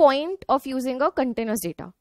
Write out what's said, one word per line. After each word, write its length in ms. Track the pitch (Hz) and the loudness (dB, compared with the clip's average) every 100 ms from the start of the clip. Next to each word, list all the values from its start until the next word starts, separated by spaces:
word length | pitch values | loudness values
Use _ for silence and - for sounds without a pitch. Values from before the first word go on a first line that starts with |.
point 440 | 294 269 320 381 - | 4 4 -2 -8 -2
of 160 | 269 269 | -2 0
using 280 | 262 254 254 | -4 -4 -2
a 100 | 311 330 | -2 0
continuous 440 | 262 233 220 214 170 | -2 -2 -4 -4 -6
data। 240 | - 185 - | -10 -14 -18